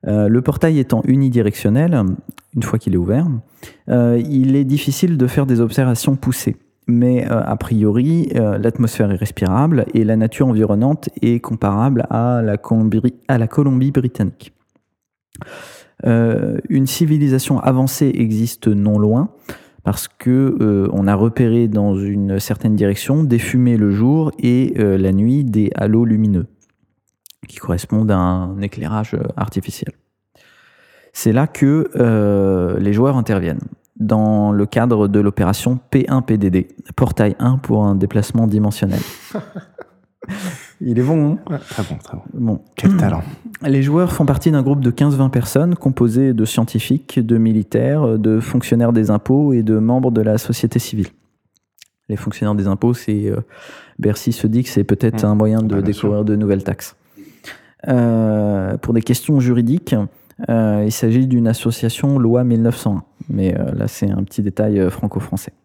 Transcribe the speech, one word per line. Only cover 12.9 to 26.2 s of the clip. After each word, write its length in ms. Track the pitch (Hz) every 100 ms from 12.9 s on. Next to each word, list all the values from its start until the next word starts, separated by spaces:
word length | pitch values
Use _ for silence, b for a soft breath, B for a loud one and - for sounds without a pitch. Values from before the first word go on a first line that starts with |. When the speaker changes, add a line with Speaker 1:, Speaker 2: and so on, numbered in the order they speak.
| 107 120 - -
Speaker 1:
à 100 | 127
la 100 | 113
Colombie-Britannique. 1040 | - 139 127 135 139 123 - 95 - - _ _ _ _ _ _ _ _ - B B B B B B -
Euh, 520 | 117 117 107 - 110 -
une 180 | 143 131
civilisation 720 | - 165 151 143 131 - 135
avancée 520 | - 131 131 - 143 -
existe 520 | 113 107 113 - -
non 300 | 104 104 104
loin 320 | 107 113 190 B B B B B
parce 240 | - 101 -
que, 500 | _ 120 127 135 -
euh, 300 | 107 101 98
on 160 | 98 98
a 60 |
repéré 540 | 101 113 113 120 117 117
dans 280 | 104 101 98
une 440 | 98 101 98 98
certaine 360 | - 104 113 107
direction 480 | 101 101 - 151
des 160 | 156 117
fumées 380 | - 127 123 117
le 140 | 104
jour 400 | 101 120 156 156 -
et, 340 | 120 123 131 -
euh, 180 | 107 95
la 160 | 95
nuit 300 | 95 110 139
des 280 | 135 110 104 -
halos 280 | 104 110 117
lumineux 420 | 107